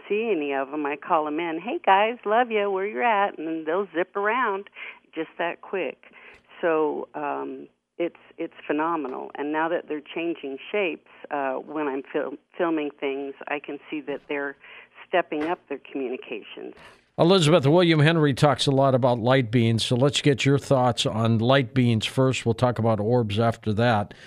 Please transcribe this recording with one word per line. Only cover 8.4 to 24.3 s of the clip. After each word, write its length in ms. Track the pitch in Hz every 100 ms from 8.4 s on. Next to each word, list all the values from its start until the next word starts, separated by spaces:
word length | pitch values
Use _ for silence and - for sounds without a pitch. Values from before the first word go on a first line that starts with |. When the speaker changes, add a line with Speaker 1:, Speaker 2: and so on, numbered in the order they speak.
| 165 - -
Speaker 1:
phenomenal, 640 | 151 160 170 131 135 139 -
and 160 | 147
now 160 | 156 160
that 220 | 175 -
they're 100 | 151
changing 580 | - 170 170 160 139 135 -
shapes, 400 | 208 180 - _ - -
uh, 240 | 143 135 131
when 340 | - 151 147
I'm 140 | 135
fil-, 340 | - 156 - - _ -
filming 340 | 170 156 147
things, 420 | - 139 135 139 135 -
I 100 | 147
can 180 | - 143 -
see 100 | 156
that 200 | 135 135 -
they're 260 | 143 139 139 - - - - -
stepping 440 | 180 - 151 156
up 100 | 180 -
their 120 | 135
communications. 960 | - 143 127 127 - 107 - - - - - - _ -
Speaker 2:
Elizabeth, 500 | 165 190 147 170 131
William 320 | 175 175 156
Henry 340 | 151 165 147
talks 320 | 123 147 123 147
a 60 |
lot 240 | 135 135 127
about 240 | 127 120
light 320 | 120 135 113
beings, 320 | 123 113 113
so 140 | - 123
let's 240 | 139 -
get 240 | 147 135 139
your 120 | 139
thoughts 480 | - 135 123 - 131
on 320 | 110 113 113
light 340 | 120 139 117
beings 320 | 135 120 113 -
first. 400 | - 131 123 117
We'll 80 |
talk 260 | 113 123 113
about 220 | 113 107
orbs 360 | 104 123 110 101
after 360 | 113 - 107
that. 400 | 104 123 104 101 - -